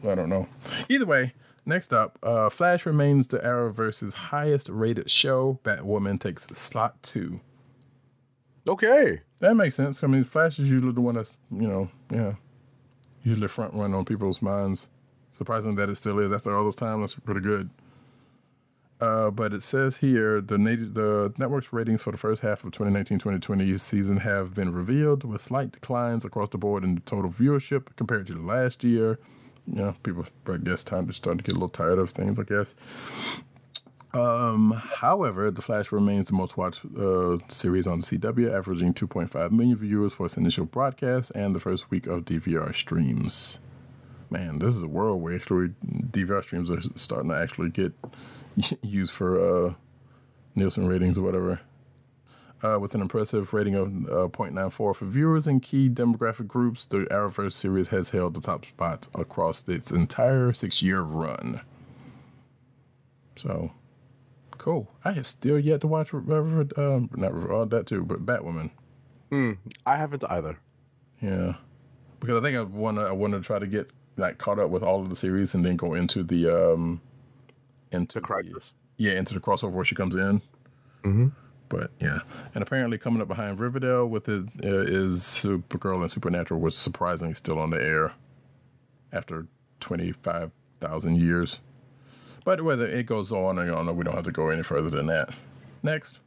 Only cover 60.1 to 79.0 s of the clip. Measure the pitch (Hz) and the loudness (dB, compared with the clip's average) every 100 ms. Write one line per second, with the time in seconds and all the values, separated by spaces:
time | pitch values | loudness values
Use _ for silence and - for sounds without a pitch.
60.1 | - 120 135 123 117 101 - 92 95 82 | 4 4 4 4 2 0 0 2 2 0
61.1 | 80 80 57 - 60 - - - - - | -2 -4 -4 -6 -8 -10 -20 -20 -20 -20
62.1 | - - - _ _ _ _ _ _ _ | -20 -20 -20 _ _ _ _ _ _ _
63.1 | _ _ - - - - - _ _ _ | _ _ -12 -6 -4 -6 -10 _ _ _
64.1 | - _ _ _ - - 165 107 - - | -20 _ _ _ -8 -2 -2 -2 -6 -4
65.1 | 185 123 - 127 147 147 151 156 156 156 | -4 -6 -4 2 2 4 2 2 0 -2
66.1 | 147 - 156 156 160 143 - 143 135 117 | -4 0 0 2 0 0 0 0 2 0
67.1 | - 95 82 85 107 113 117 123 104 87 | -2 -2 -2 -2 0 2 0 0 -2 -2
68.1 | - 92 123 82 82 80 - - - - | -4 -2 -4 -4 -6 -8 -12 -20 -20 -20
69.1 | - _ 139 127 98 107 - - 143 156 | -20 _ -2 0 -2 -10 -10 -2 0 0
70.1 | 139 - 87 78 78 _ _ _ _ _ | -6 -4 -4 -4 -10 _ _ _ _ _
71.1 | _ 104 95 90 90 - - - - - | _ -4 -2 -2 -4 -12 -20 -20 -20 -20
72.1 | - 117 117 135 127 107 98 110 107 104 | -10 -2 0 0 -2 -4 -4 -2 0 -2
73.1 | 95 104 101 90 104 101 104 - - _ | 0 0 -2 -2 -4 -2 -4 -6 -12 _
74.1 | - 92 - - 104 90 90 90 95 92 | -4 -4 -2 -4 0 2 0 2 0 0
75.1 | 90 95 95 95 92 87 90 87 82 87 | -4 0 0 0 2 2 2 -2 -2 0
76.1 | - 87 87 85 85 85 82 85 85 - | 0 0 2 2 4 4 4 2 -4 -10
77.1 | - - _ _ _ _ _ _ 90 87 | -20 -20 _ _ _ _ _ _ -4 -4
78.1 | 120 - 98 87 85 - - _ _ | -6 -6 -6 -6 -12 -18 -20 _ _